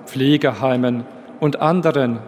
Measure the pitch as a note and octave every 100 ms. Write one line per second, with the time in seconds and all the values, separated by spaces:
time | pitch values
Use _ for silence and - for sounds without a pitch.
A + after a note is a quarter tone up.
0 | - C3 C3+ D3 D3 G#2+ C3 B2+ B2+ A#2+
1 | A#2+ - - - D3+ C#3 D3+ F3+ E3 C#3+
2 | B2+ A#2